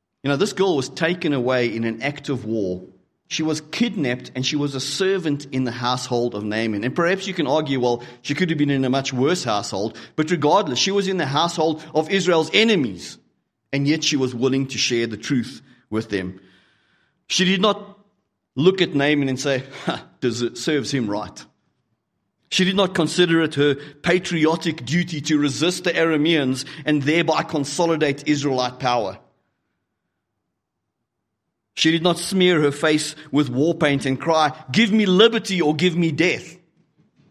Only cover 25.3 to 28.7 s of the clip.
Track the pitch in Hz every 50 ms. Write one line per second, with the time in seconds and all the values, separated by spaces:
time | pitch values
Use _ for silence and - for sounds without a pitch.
25.3 | 156 147 147 143 123 110 151 175 175 - - - 165 160 165 165 160 147 147 165
26.3 | 165 151 139 127 131 127 - - - - - 151 151 147 131 143 156 170 165 170
27.3 | 156 156 175 - - 151 139 135 - - 175 170 165 151 147 143 139 143 - 156
28.3 | 151 143 135 143 131 127 127 123